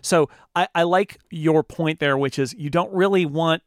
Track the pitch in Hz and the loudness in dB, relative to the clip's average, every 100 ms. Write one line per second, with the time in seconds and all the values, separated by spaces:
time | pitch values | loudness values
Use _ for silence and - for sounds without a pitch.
0 | - 170 147 - _ 170 180 175 170 185 | 0 2 2 -4 _ -4 -2 0 2 2
1 | 208 - _ 165 156 156 - - 156 160 | 0 -6 _ -2 2 2 0 -4 -4 -2
2 | 143 135 139 143 131 - 147 170 196 190 | 0 0 -2 -2 -4 -6 -4 -2 -2 0
3 | 196 196 160 151 165 160 | 2 2 0 0 0 -2